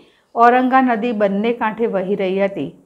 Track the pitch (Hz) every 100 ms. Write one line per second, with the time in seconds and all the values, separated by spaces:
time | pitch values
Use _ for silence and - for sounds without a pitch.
0 | _ _ _ 240 233 254 254 262 254 226
1 | 240 214 202 196 226 240 220 214 233 190
2 | 185 202 190 190 196 196 143 -